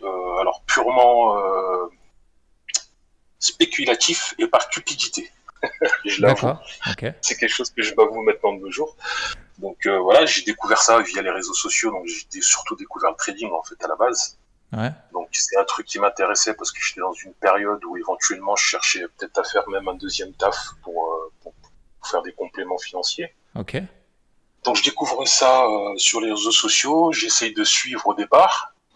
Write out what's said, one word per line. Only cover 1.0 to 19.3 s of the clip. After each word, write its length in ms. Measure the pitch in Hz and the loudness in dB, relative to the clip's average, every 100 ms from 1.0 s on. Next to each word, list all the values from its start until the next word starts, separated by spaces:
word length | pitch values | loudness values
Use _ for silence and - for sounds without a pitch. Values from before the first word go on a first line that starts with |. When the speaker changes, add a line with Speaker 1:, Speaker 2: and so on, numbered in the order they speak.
| 123 120 113 104 | 6 8 4 2
Speaker 1:
euh, 480 | 98 95 95 90 87 - _ _ _ _ _ _ - - - _ _ _ _ _ | 0 0 -2 -4 -6 -12 _ _ _ _ _ _ -8 -8 -8 _ _ _ _ _
spéculatif 960 | - - 165 - 269 117 - 170 - - | -6 0 -2 0 0 2 2 0 -4 -4
et 80 | 117 | 2
par 200 | - - | 2 2
cupidité. 640 | - - - - - - _ - - | -4 -6 -4 -6 -6 -12 _ -20 -8
<laughs> 80 | - - 160 - | -8 -2 0 0
Je 160 | - - | -2 2
l'avoue. 140 | 127 | 4
Speaker 2:
D'accord. 320 | 131 123 147 - - - | 4 0 -4 -10 -10 -6
Ok. 220 | 98 117 165 | -6 -6 -6
Speaker 1:
C'est 160 | - - | -6 -2
quelque 160 | 113 | -2
chose 160 | - 123 | -2 -4
que 120 | - | -4
je 120 | 107 | -4
m'avoue 280 | 113 107 113 | 4 4 4
maintenant 320 | 110 104 107 | 0 2 0
de 40 | 98 | -2
nos 140 | 95 | -8
jours. 240 | 92 - - - - - - - - | -6 -6 -6 -8 -6 -6 -10 -16 -14
Donc, 280 | 98 - - | -12 -4 0
euh, 120 | 98 | 2
voilà, 260 | 92 120 156 | 6 8 8
j'ai 160 | - | 2
découvert 360 | - - - - | -2 -6 0 2
ça 220 | - 113 | 6 6
via 220 | 104 - | 4 -2
les 80 | 95 | -4
réseaux 240 | 92 90 | -4 -4
sociaux, 380 | 92 104 - 113 | -6 -2 0 0
donc 140 | 98 87 | -4 -8
j'ai 200 | - - | -12 -12
dé-, 100 | - | -2
surtout 320 | - - - | 2 2 0
découvert 360 | 349 - - - | -8 -10 -2 -2
le 60 | - | -2
trading 340 | - 98 110 | -6 -6 -6
en 100 | 82 | -6
fait 140 | - - | -6 -10
à 20 | 80 | -6
la 80 | |
base. 420 | 78 123 117 - - _ _ _ | 0 0 0 -4 -8 _ _ _
Speaker 2:
Ouais. 180 | 113 117 156 _ | -6 -6 -6 _
Speaker 1:
Donc 160 | 90 82 | -10 -6
c'est 260 | - - 95 | -4 0 0
un 80 | |
truc 220 | 98 - - | 0 -2 -6
qui 140 | - | -2
m'intéressait 540 | 101 98 95 101 - | -2 0 0 0 0
parce 180 | 110 - | -2 -8
que 80 | - | -6
j'étais 180 | - - | -6 -4
dans 120 | 92 | -8
une 200 | - 95 | -8 -14
période 500 | - 98 98 101 104 | -2 2 4 2 -2
où 120 | 85 - | -6 -8
éventuellement 600 | - 90 - 95 98 101 | -6 -2 -2 -2 -2 0
je 80 | |
cherchais 380 | - - - 95 87 - | 0 0 -2 -2 -6 -10
peut-être 220 | 90 | -6